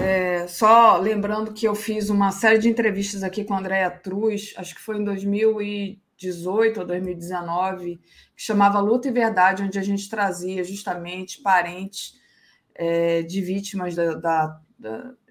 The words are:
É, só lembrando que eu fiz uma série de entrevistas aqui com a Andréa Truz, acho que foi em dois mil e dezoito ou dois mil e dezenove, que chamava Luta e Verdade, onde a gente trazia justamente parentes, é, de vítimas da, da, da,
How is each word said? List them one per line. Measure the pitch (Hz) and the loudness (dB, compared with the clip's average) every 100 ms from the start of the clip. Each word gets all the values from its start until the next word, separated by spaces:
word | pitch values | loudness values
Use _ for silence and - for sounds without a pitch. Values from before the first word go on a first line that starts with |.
É, | 190 190 180 175 175 | 2 2 2 -2 -4
só | - 220 233 226 180 | 2 6 8 8 6
lembrando | 208 208 202 214 214 | 4 0 0 -2 -4
que | - 220 | -2 -2
eu | |
fiz | 208 - 214 202 | 0 -4 -4 0
uma | 202 196 | 2 2
série | 190 226 220 | 4 6 6
de | 226 | 4
entrevistas | 220 220 190 196 196 | 4 2 0 -4 -4
aqui | 190 196 | -6 -4
com | 202 | -4
a | 196 | -2
Andréa | 190 190 180 | 0 0 0
Truz, | 180 190 196 220 202 - - | -2 -8 -2 -2 -2 -6 -14
acho | 170 | -14
que | - | -12
foi | - 208 | -8 -4
em | |
dois | 208 196 | -4 -2
mil | 202 202 220 214 | -2 2 2 2
e | 208 208 196 - _ _ | -4 -4 -6 -10 _ _
dezoito | 180 170 175 208 226 214 | -8 -6 -4 0 0 0
ou | 175 | -6
dois | 180 | -6
mil | 185 | -6
e | 170 | -8
dezenove, | 170 180 170 175 190 185 175 175 _ _ _ | -8 -8 -4 -2 -2 -4 -8 -12 _ _ _
que | - | -12
chamava | - 202 202 202 | -2 4 4 4
Luta | 202 247 269 | 2 0 0
e | |
Verdade, | 240 226 190 185 196 | 0 0 4 2 2
onde | 196 196 | -4 -4
a | |
gente | 196 196 - | -2 -4 -4
trazia | 220 196 175 180 190 | -4 -2 -2 -6 -6
justamente | 180 196 196 175 170 185 185 - | -6 -8 -8 -8 -8 -10 -10 -6
parentes, | 208 185 170 180 190 - - _ _ _ _ _ _ | 2 2 2 -6 -10 -12 -14 _ _ _ _ _ _
é, | - 170 170 170 170 | -6 -2 2 2 0
de | 165 190 | -2 -4
vítimas | 180 196 202 196 180 | -2 -4 -4 -6 -4
da, | 170 165 | 0 0
da, | 160 165 165 160 - _ _ | 0 0 0 0 -4 _ _
da, | 214 226 247 - _ | -10 -10 -10 -18 _